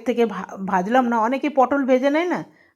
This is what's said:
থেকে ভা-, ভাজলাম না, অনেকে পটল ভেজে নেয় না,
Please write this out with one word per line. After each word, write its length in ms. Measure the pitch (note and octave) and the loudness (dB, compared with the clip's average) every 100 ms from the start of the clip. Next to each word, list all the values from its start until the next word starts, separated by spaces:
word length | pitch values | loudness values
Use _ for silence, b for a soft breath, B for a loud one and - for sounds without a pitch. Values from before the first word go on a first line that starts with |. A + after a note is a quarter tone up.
| A#3 | -2
থেকে 200 | A#3 A3+ | 0 0
ভা-, 400 | F#3 F#3+ - F#3+ | -2 -12 -10 -2
ভাজলাম 420 | F#3 F#3 B3+ A#3+ | -2 2 2 2
না, 120 | A#3 | 0
অনেকে 300 | A3 C4+ D4 | 0 -2 -2
পটল 360 | - B3 C#4 C4 | 2 2 2 2
ভেজে 240 | B3+ C#4 | 2 2
নেয় 160 | D4+ F4 | 0 -2
না, 180 | A#3 - b b | -4 -8 b b